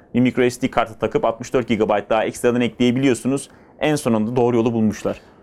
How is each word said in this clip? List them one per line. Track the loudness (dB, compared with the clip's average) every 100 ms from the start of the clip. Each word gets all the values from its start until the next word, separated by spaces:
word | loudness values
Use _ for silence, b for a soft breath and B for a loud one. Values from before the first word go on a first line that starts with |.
| B
bir | 0
micro | 2 2 0
S | 0
D | -2
kartı | 0 -2 -4
takıp | -2 0 -2
altmış | -2 -4
dört | -2 0
gigabayt | 0 2 0 0
daha | -2 -2
ekstradan | 0 0 0
ekleyebiliyorsunuz. | -2 0 0 2 0 0 -2 -4 -6 B B B
En | -2 0
sonunda | 0 -2 0 0
doğru | 2 2
yolu | 0
bulmuşlar. | 0 0 -2 -6 -8 B B